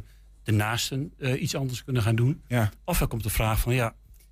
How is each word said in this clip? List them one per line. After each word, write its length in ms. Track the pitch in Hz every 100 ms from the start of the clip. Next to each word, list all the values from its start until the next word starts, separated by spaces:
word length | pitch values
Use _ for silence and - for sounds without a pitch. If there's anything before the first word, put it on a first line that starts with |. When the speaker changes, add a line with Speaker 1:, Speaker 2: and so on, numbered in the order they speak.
| - - - -
Speaker 1:
de 80 | -
naasten, 640 | 107 104 120 - 135 147 -
eh, 240 | 135 127
iets 140 | - 156
anders 280 | 135 123
kunnen 180 | - 127
gaan 140 | 110 117
doen. 260 | 123 165 -
Speaker 2:
Ja. 240 | 123 107 - -
Speaker 1:
Of 160 | 175
er 60 | 147
komt 160 | 117
de 60 | 107
vraag 300 | - 110 110
van, 140 | -
ja, 220 | 127 117 - - - -